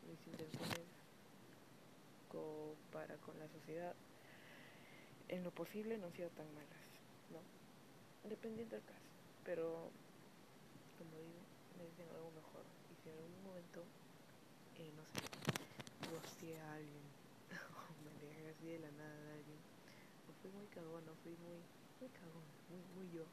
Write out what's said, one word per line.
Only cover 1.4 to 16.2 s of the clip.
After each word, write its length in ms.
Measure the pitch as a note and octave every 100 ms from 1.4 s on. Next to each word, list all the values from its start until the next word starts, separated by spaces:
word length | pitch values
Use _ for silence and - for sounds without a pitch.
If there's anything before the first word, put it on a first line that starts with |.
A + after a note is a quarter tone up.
| - - - - - - - - -
co-, 460 | E3 D#3 D3+ D3+ D3+ -
para 240 | D#3 D#3 D3+
con 200 | - D3
la 100 | D#3
sociedad, 460 | D#3 D3+ D#3+ F3 - - - - - - - - - - - - - -
en 160 | F3+
lo 60 | F3
posible, 480 | - E3+ G#3 G#3+ A3+
no 80 | F3
han 60 |
sido 160 | E3 E3+
tan 160 | E3 D#3
malas, 300 | D3+ D3 - - - - - -
¿no? 80 | E3 - - - - - - - - G#3
Dependiendo 480 | G#3+ A3+ A3 A3+ G#3+
del 80 |
caso. 240 | - - - - - -
Pero, 460 | - E3+ E3 E3 E3 - - - - - - - - - - -
como 140 | E3 D#3+
digo, 240 | E3 E3+ F#3+ - - F3+
merecen 300 | E3+ E3 E3 D#3+
algo 140 | E3
mejor. 320 | D#3+ D#3 D#3+ E3 E3+ -
Y 40 | E3+
si 80 | E3
en 60 | D#3
algún 220 | E3 F3+
momento, 400 | F#3+ F3+ E3+ F3 E3+ - - - - - - - - -
eh, 100 | D#3+ D3+
no 80 | D#3
sé, 140 | - - - - - - - - - -
ghosteé 500 | E3